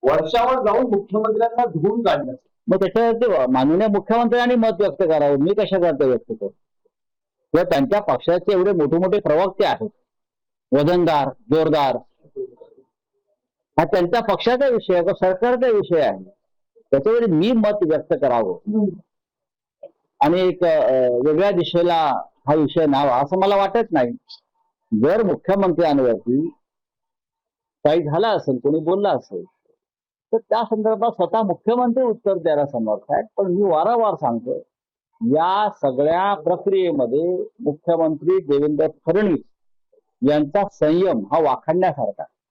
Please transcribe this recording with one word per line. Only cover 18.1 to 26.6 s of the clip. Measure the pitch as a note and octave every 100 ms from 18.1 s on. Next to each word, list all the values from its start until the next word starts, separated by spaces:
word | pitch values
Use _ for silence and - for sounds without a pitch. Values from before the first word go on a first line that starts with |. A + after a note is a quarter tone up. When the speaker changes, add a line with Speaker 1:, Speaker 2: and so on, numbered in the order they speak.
| D#3
Speaker 2:
करावं | C#3+ A#2 G#2 F2 - G#3+ G3+ B2+ _ _ _ _ _ _ _ _ - _ _ _
आणि | C#3+ F3
एक, | F#3 E3
अ, | F3 D#3 B2 C3 B2+ B2 C#3
वेगळ्या | D#3 G3+
दिशेला | F3+ D3+ F3 F3 E3 D#3 A#2 - _ -
हा | D#3
विषय | D3 - D#3
न्यावा | C3+ C#3+ B2
असं | C#3+ F#3
मला | F3 G3+
वाटत | G3 G#3+ A#3
नाही. | D#3+ B2 A#2+ _ - _ _ _ _ _ A2
जर | B2+ G3+
मुख्यमंत्र्यांवरती | G#3+ D3+ - G3 G3 D#3+ E3 C#3 B2+ A2+ - C3 E3 -